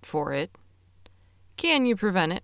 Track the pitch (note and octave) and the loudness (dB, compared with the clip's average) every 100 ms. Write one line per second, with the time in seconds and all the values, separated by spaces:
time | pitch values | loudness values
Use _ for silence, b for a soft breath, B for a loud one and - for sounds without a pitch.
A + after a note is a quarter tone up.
0 | - D3+ D3 C#3 E3 - - _ _ _ | -6 -6 -2 -4 -6 -10 -20 _ _ _
1 | - b b b b - E4+ D4 B3 G#3+ | -20 b b b b -4 0 2 2 2
2 | G#3 F#3 D#3+ F#3 | 2 2 0 -2